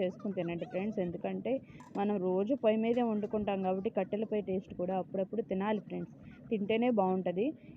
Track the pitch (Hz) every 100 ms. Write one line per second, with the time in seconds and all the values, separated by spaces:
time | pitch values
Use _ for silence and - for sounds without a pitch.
0 | 180 180 208 190 170 170 170 180 208 214
1 | 180 165 190 190 220 269 - - - 190
2 | 208 208 185 185 208 269 220 220 226 240
3 | 240 214 202 214 208 196 185 190 214 220
4 | 185 208 214 214 196 190 - - 180 190
5 | 170 196 190 208 214 190 202 214 - 180
6 | 175 - - - - 220 202 226 247 220
7 | 185 190 180 175 262 - -